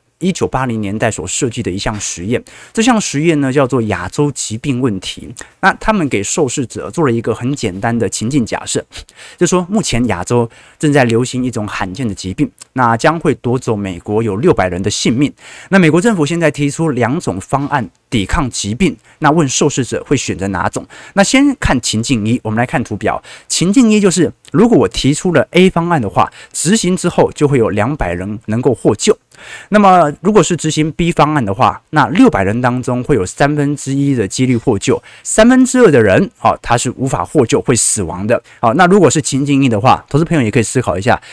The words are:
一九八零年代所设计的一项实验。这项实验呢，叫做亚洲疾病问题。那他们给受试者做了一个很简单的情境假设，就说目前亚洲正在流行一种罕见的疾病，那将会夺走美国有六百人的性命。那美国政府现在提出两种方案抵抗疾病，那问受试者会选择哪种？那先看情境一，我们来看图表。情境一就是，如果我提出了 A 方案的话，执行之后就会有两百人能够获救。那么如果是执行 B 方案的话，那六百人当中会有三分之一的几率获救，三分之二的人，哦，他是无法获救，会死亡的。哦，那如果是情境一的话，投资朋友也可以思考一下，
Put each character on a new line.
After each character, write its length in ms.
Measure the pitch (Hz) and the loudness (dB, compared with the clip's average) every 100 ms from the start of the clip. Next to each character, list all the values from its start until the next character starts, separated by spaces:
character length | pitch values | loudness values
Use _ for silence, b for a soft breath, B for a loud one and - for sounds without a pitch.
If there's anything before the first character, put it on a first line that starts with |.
| _ - | _ -6
一 100 | 175 | -4
九 160 | 180 151 | -2 -2
八 180 | 131 | -2
零 160 | 131 113 | -4 -4
年 160 | 101 107 | -4 -2
代 140 | 117 | -2
所 160 | - 92 | -4 -6
设 240 | - 131 | -4 -4
计 140 | 117 | -4
的 60 | 101 | -6
一 60 | 92 | -4
项 220 | 127 107 | -4 -6
实 280 | - - 92 | -8 -8 -4
验。 140 | 120 - B B | -6 -6 B B
这 80 | - | -2
项 200 | 226 226 | 2 2
实 220 | - 139 | 0 -2
验 180 | 165 151 | 0 2
呢， 120 | 139 | 2
叫 140 | 135 135 | 0 2
做 160 | 131 | 0
亚 260 | 110 92 92 | -2 -4 -4
洲 220 | - 147 | -2 -2
疾 260 | - - 110 | -4 -8 -6
病 240 | 147 123 | -4 -2
问 200 | 127 98 | -2 -4
题。 340 | - - 71 - B B | -8 -12 -14 -18 B B
那 100 | 190 185 | -2 -2
他 120 | - | -2
们 160 | 214 147 | -2 0
给 140 | 110 | -4
受 260 | 98 - 139 | -4 -2 -2
试 160 | - | -2
者 240 | 120 101 76 | -6 -8 -8
做 140 | 104 | -2
了 60 | 147 | -2
一 100 | 117 | 0
个 140 | 113 | -2
很 220 | 107 123 143 | -4 -4 -4
简 240 | 107 92 | -6 -4
单 180 | 117 117 | -4 -2
的 100 | 101 | -2
情 220 | - 110 | -4 -2
境 160 | 143 110 | -2 -2
假 160 | - | -4
设， 200 | - - - B B B B B | -6 -6 -6 B B B B B
就 80 | |
说 220 | 170 180 175 | 0 0 0
目 140 | 214 | -2
前 220 | - 120 127 | -2 -2 -2
亚 160 | 87 | -2
洲 260 | 92 120 117 b b b | -2 -2 -2 b b b
正 140 | 151 | 0
在 120 | 143 | 2
流 200 | 123 113 | 2 2
行 200 | 123 127 | 0 -2
一 60 | 127 | -4
种 160 | 113 107 | -4 -6
罕 260 | - 98 | -6 -8
见 140 | 98 123 | -6 -6
的 80 | |
疾 180 | 95 92 | -6 -6
病， 160 | 92 135 - - | -4 -4 -6 -8
那 220 | 135 120 117 | 0 0 2
将 220 | 160 165 | 0 0
会 160 | 156 123 | -2 -2
夺 220 | 127 127 | -2 -4
走 160 | - | -2
美 240 | 107 98 85 | -4 -6 -8
国 240 | - 104 | -4 -2
有 140 | 117 98 | -2 0
六 180 | 170 | 2
百 140 | 151 92 | 2 0
人 120 | 87 | -2
的 80 | 98 | -4
性 240 | - - | -2 -2
命。 200 | 117 143 - B B B | 0 -2 -4 B B B
那 80 | 190 | 2
美 120 | 165 | 4
国 100 | 160 | 4
政 140 | 220 | 2
府 100 | 202 | 2
现 140 | 143 170 | 0 0
在 120 | 160 | 0
提 200 | 143 143 | 0 -2
出 200 | 139 165 | -2 -2
两 280 | 123 113 156 | 0 0 -2
种 220 | - 95 | -4 -6
方 260 | - 135 143 | -4 -4 -2
案 240 | 143 104 _ - | -4 -6 _ -6
抵 160 | 117 | -4
抗 240 | 92 - 127 | -2 -2 -2
疾 260 | - 101 | -4 -6
病， 220 | 113 180 - b b | -2 -2 -2 b b
那 120 | 151 | 0
问 180 | 160 139 | 2 2
受 200 | - 151 | 0 0
试 160 | 135 | 0
者 200 | 120 113 - | -4 -4 -2
会 100 | 143 | -2
选 200 | - 90 | -2 -6
择 80 | 98 | -4
哪 200 | 92 92 | -2 -4
种？ 180 | - - B B | -6 -10 B B
那 100 | - | -4
先 300 | 202 262 285 262 | 0 2 2 0
看 240 | - 131 | -2 -2
情 220 | - 107 | -2 -4
境 240 | 113 120 104 | -2 -2 -2
一， 120 | 123 | -2
我 60 | - | -2
们 80 | 107 | -2
来 60 | |
看 180 | 123 151 | -2 -2
图 120 | 113 104 | -4 -4
表。 260 | 95 - B B B | -4 -4 B B B
情 240 | - 170 | -2 2
境 180 | 208 226 | 4 4
一 100 | 214 | 4
就 100 | 196 | 2
是， 220 | 175 135 - - | 2 0 -2 -2
如 160 | 147 226 | 2 4
果 80 | 185 | 4
我 120 | 98 | 2
提 240 | - 131 | 0 -2
出 200 | 151 185 | 0 0
了 140 | 151 - | 0 2
A 160 | 175 185 | 4 4
方 220 | 170 170 | 2 0
案 100 | 165 | 0
的 80 | 101 | 0
话， 220 | 127 - B B | 0 -2 B B
执 240 | - 151 226 | -6 0 0
行 180 | 175 | 0
之 140 | 185 175 | -2 -2
后 220 | - 131 | 0 0
就 140 | - 147 | 2 0
会 120 | 135 | 2
有 120 | 104 | 0
两 240 | 101 107 | 0 -2
百 180 | 151 92 | -2 -4
人 260 | 87 95 104 - | -4 -6 -8 -6
能 140 | 110 | -2
够 140 | 127 | 0
获 200 | 120 165 | 0 0
救。 220 | - - - _ B B B B | 0 0 -2 _ B B B B
那 80 | 208 | 4
么 340 | 202 185 151 147 | 6 6 4 0
如 120 | 185 | 2
果 100 | 208 | 2
是 120 | 165 | 2
执 160 | 165 156 | 0 -2
行 200 | 156 156 | -2 -2
B 180 | - 170 | -2 -2
方 220 | 175 151 | 2 2
案 80 | 151 | 2
的 100 | 104 | 0
话， 260 | 101 113 - _ | 2 0 0 _
那 180 | 156 120 | 0 2
六 200 | 190 262 | 4 4
百 160 | 98 | 4
人 160 | 95 113 | 0 0
当 220 | 123 123 | -2 -2
中 200 | 123 123 | -2 -4
会 120 | 123 | 0
有 100 | 120 | 0
三 300 | 113 - 143 147 | 0 0 0 0
分 180 | 143 | -2
之 180 | 147 - | -4 -4
一 220 | 139 139 | -2 0
的 140 | 127 98 | 0 -2
几 160 | - | 0
率 100 | 127 | 0
获 240 | 120 - 101 | 0 0 0
救， 240 | - - B B | 0 -2 B B
三 260 | B - 226 | B 2 4
分 160 | 254 | 6
之 140 | 254 254 | 4 6
二 120 | 233 | 6
的 120 | 135 | 6
人， 280 | 107 95 190 _ | 4 4 2 _
哦， 160 | 110 80 | -2 -2
他 160 | - - | -2 -2
是 160 | 127 - | -2 -4
无 100 | 131 | -4
法 180 | 127 | -4
获 220 | 87 160 120 | -2 0 2
救， 120 | 117 | 2
会 120 | - | 0
死 280 | 120 - - | 0 0 -2
亡 240 | 85 87 107 | -4 -4 -2
的。 160 | 123 - b | -2 -4 b
哦， 140 | 117 | 0
那 100 | 131 175 | 4 4
如 140 | 202 | 6
果 80 | 147 | 4
是 140 | 156 | 2
情 240 | - 135 139 | -2 -2 0
境 180 | 139 | 2
一 40 | 135 | 2
的 120 | 107 | 2
话， 240 | 123 87 - | 2 2 0
投 80 | 139 | -2
资 60 | 165 | 0
朋 100 | 165 | 0
友 60 | |
也 80 | 113 | 0
可 80 | 123 | 0
以 40 | |
思 200 | 107 131 | 0 -2
考 160 | 110 90 | -2 -2
一 20 | |
下， 180 | 107 104 B | 0 -2 B